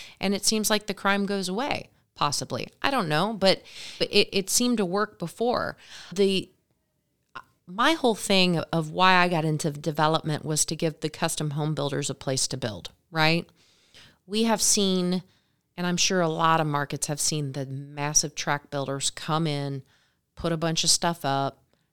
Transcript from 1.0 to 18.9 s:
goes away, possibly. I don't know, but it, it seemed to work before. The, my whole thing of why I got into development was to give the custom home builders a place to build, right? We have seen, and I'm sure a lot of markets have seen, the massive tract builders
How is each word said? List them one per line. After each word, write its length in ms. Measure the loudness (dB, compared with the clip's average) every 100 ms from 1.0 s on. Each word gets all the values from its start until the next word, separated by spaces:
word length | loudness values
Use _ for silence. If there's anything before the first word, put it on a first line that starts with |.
| 0 0 0
goes 220 | -2 -2
away, 400 | -4 -2 -4 -8 _ _
possibly. 540 | -4 -2 -2 -4 -8 -8 -4
I 100 | -2
don't 160 | 0 0
know, 300 | 0 0 2
but 220 | 2 2 -2 -18 -16 -4
it, 260 | 2 2 2
it 160 | 0 0
seemed 300 | 0 2 0
to 60 | 0
work 320 | 0 -2 -4
before. 600 | -12 -4 -2 0 -2 -6 -16 -20 -10
The, 360 | 2 4 4 -2 _ _ _ _ _ _ _ _ -18 -18 _ -10
my 280 | 0 2
whole 220 | 4 2 0
thing 440 | 2 4 4 2
of 320 | 0 -2 -2
why 220 | 4 6 6
I 140 | 4
got 160 | 2 0
into 260 | 0 -2
development 720 | -4 -4 2 2 2 0 -4
was 220 | -4 -2 -2
to 100 | -2
give 240 | -4 -4
the 100 | -8
custom 420 | -4 -4 -4 -4
home 220 | -2 -2
builders 360 | -2 -2 -4 -6
a 60 | -6
place 320 | -4 -2 -2
to 80 | -4
build, 340 | -6 -8 -12 -20 _
right? 360 | 2 2 2 -2 _ _ _ _ -20 -20 _ -6
We 180 | 0
have 180 | 2 2
seen, 640 | 4 4 4 2 2 -2 -4 _ _ _ _ -6
and 100 | -4
I'm 80 | 0
sure 240 | 2 2
a 80 | 0
lot 320 | 2 2 4
of 80 | 2
markets 400 | -2 -4 -6 -6
have 140 | -2
seen, 320 | -2 -2 -4
the 120 | -6 -8
massive 720 | -8 -10 -6 0 0 0 -4
tract 340 | -2 -4 -4
builders 380 | -6 -4